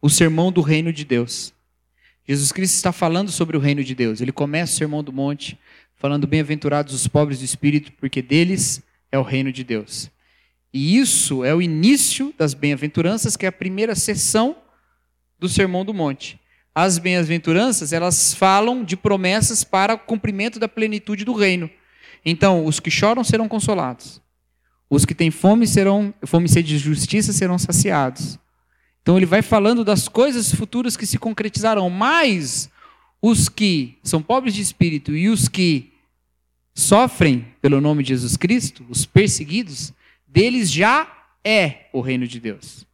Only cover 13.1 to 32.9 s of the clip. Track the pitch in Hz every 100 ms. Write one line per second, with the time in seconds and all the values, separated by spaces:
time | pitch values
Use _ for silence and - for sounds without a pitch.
13.1 | 214 220 - 190 185 185 190 220 190 -
14.1 | 208 - 214 240 330 _ _ _ _ _
15.1 | _ _ _ 180 - 190 180 196 208 156
16.1 | 135 - - _ _ _ - 185 170 175
17.1 | 180 160 170 160 165 247 233 147 165 175
18.1 | 170 - - 190 196 220 254 202 185 214
19.1 | 196 185 202 214 226 - 190 196 220 -
20.1 | 226 220 196 220 226 220 - 220 208 -
21.1 | 208 208 226 202 180 160 _ _ _ -
22.1 | - - 165 202 180 156 151 - - 202
23.1 | 240 226 226 220 220 208 196 135 120 -
24.1 | - _ _ _ _ _ _ _ 139 -
25.1 | 165 165 - 190 220 226 220 196 196 202
26.1 | - 151 170 170 175 160 151 143 147 -
27.1 | 202 214 202 185 180 - 170 202 160 131
28.1 | 127 156 - _ _ _ _ _ _ -
29.1 | 180 185 190 - 220 202 240 208 202 -
30.1 | - 269 247 214 - 220 240 247 214 202
31.1 | 208 226 214 214 - 214 220 185 180 233
32.1 | 330 302 190 139 - - _ -